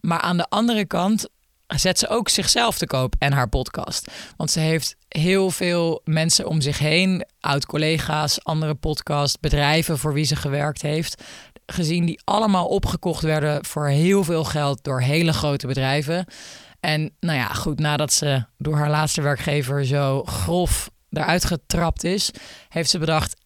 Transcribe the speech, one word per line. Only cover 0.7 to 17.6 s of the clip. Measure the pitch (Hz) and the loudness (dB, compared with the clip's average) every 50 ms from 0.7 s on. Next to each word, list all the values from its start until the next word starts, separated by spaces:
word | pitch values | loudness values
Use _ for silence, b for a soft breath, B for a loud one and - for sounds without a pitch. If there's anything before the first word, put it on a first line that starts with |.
| 240 214 202 | 2 0 0
kant | - - 180 175 196 220 208 - - _ _ _ _ _ _ _ | 0 0 0 2 2 2 0 -2 -6 _ _ _ _ _ _ _
zet | _ - 143 - 185 180 - | _ -4 0 0 2 2 2
ze | - - | 0 0
ook | - 196 196 - | 0 -2 0 0
zichzelf | - - 190 - - 247 233 226 - - | 0 0 2 2 2 2 2 2 0 0
te | - | -4
koop | - - 131 131 131 - - | -2 0 0 0 0 0 0
en | - 143 139 | 2 2 2
haar | 139 123 110 | 2 2 2
podcast. | - 135 127 - - - - - - - - B B B B B B | 0 -2 -2 -2 -6 -8 -8 -6 -6 -8 -8 B B B B B B
Want | B 160 156 | B -4 -2
ze | - 165 | 0 0
heeft | 156 156 160 160 135 - - _ _ _ | 2 2 2 0 0 -4 -8 _ _ _
heel | - 160 156 180 185 196 190 190 | -2 0 2 2 4 4 2 0
veel | 175 - 190 175 175 175 170 165 160 - _ | 0 -2 -2 0 0 2 2 0 0 -2 _
mensen | - 156 160 160 165 - - - | 0 0 2 2 2 2 2 2
om | - 151 160 | 0 0 0
zich | 135 139 143 - | 0 0 0 0
heen, | 139 151 156 170 185 190 185 180 - _ _ _ | 0 2 4 4 4 2 2 0 -4 _ _ _
oud-collega's, | - - 143 143 143 - - 151 156 156 160 156 - - 156 151 151 147 - - - | -2 0 0 0 -2 -2 -2 0 0 2 0 0 0 -2 0 0 0 0 -2 -2 -2
andere | - 160 156 160 151 151 | -2 -2 -2 0 -2 -4
podcast, | 139 - 160 151 - - - 151 147 143 139 - - | -4 -2 -4 -4 -4 -4 -2 -2 0 0 0 -2 -2
bedrijven | - 156 143 147 143 143 151 165 160 - 165 135 | 0 0 2 2 4 4 2 2 2 0 -2 -2
voor | - 151 143 | -2 -2 0
wie | 143 156 | 0 0
ze | 131 147 | 0 -2
gewerkt | 139 - 147 139 143 147 151 147 - - | -2 -2 -2 -2 -2 -2 -2 -4 -4 -4
heeft, | 147 151 156 165 - - B B B B B B B B B _ - - | -2 -2 -2 -2 -4 -8 B B B B B B B B B _ -8 -4
gezien | - 175 151 165 175 175 | -2 -2 0 0 2 0
die | 165 165 - - | 0 -2 -4 -2
allemaal | - 196 208 220 214 196 185 175 | 0 2 4 4 4 4 2 2
opgekocht | - - 196 - - - 170 - 180 160 - - | 2 0 0 0 0 -2 -2 -2 -2 -2 0 0
werden | 160 156 156 151 151 147 143 - | 0 2 2 2 0 0 -2 -4
voor | - - 151 151 143 | -6 -4 -2 0 2
heel | 139 143 160 180 196 196 196 | 4 4 4 6 4 4 2
veel | 151 170 160 156 | 2 0 -2 -2
geld | - - 151 147 143 143 127 _ | -2 0 0 0 0 0 -2 _
door | 143 131 127 | -4 -2 0
hele | 127 131 143 165 170 165 156 | 0 2 2 4 4 4 2
grote | 120 - 151 143 135 - | 2 2 0 0 0 -2
bedrijven. | 123 135 143 131 131 139 147 147 139 165 175 185 B B B B B B B B B B B | -2 -2 0 0 2 2 0 0 0 -2 -2 -4 B B B B B B B B B B B
En | - 156 156 151 156 - _ _ | -4 -2 0 0 -2 -4 _ _
nou | - 175 156 135 | -2 0 0 0
ja, | 120 | 0
goed, | - - - | -2 -2 -4